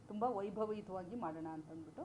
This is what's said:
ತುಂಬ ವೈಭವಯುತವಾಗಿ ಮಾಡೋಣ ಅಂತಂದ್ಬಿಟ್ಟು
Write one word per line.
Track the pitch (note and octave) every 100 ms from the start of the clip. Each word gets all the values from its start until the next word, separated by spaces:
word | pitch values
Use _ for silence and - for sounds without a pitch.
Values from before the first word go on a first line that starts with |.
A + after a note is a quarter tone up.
| -
ತುಂಬ | G#3
ವೈಭವಯುತವಾಗಿ | B3 G3+ G3+ G3+ G#3+ G#3+ G#3 F#3 F3 A#3+
ಮಾಡೋಣ | F3 D#3+ D#3+
ಅಂತಂದ್ಬಿಟ್ಟು | D#3+ D#3 D#3+ D#3 A3+